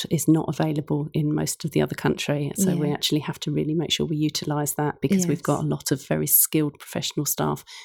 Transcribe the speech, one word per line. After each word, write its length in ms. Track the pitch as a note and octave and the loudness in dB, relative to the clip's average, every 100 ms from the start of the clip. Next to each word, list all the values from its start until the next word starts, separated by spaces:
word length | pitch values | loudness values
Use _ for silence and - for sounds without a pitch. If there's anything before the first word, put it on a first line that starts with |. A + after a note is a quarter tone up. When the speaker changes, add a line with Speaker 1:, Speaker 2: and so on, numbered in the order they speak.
| - | -2
Speaker 1:
is 160 | D#3+ - | 0 4
not 180 | D#3+ - | 4 2
available 640 | D3 D#3+ D3+ C#3+ D3 D3+ | -2 0 -2 -2 -2 -2
in 200 | - D3 | 0 0
most 320 | D3+ D#3 - D#3+ | 0 -2 -4 -2
of 60 | |
the 100 | D3+ | 0
other 140 | D3+ - | 0 0
country, 560 | D3 - - D3 C#3+ - | -2 0 -2 -2 -2 0
so 200 | F#3+ D3 | 0 2
we 100 | D3 | 0
Speaker 2:
Yeah. 40 | |
Speaker 1:
actually 280 | D3 - D3+ | 0 0 0
have 180 | C#3+ - | -2 -6
to 120 | - | -2
really 220 | D3+ D3 | -2 0
make 180 | D#3 D3 | 0 0
sure 140 | - D3+ | 0 0
we 120 | D#3 | 0
utilise 560 | D3+ - - D3 D3 - | 0 0 -2 -2 -2 0
that, 260 | D3 - | -2 0
because 240 | C#3 G3 F3 | 2 2 2
we've 140 | D#3+ | 0
Speaker 2:
Yes. 120 | - | 0
Speaker 1:
got 120 | C#3+ | 0
a 40 | D3+ | 0
lot 240 | D3 - | -2 0
of 140 | C#3 - | -2 0
very 200 | D#3 D3+ | -2 2
skilled 500 | - - D#3+ D3 - | 4 4 2 0 -2
professional 480 | - - C#3+ - D3 | -8 -6 -4 -2 -2
staff 400 | - D#3 D3+ - - | 0 0 -2 -6 -18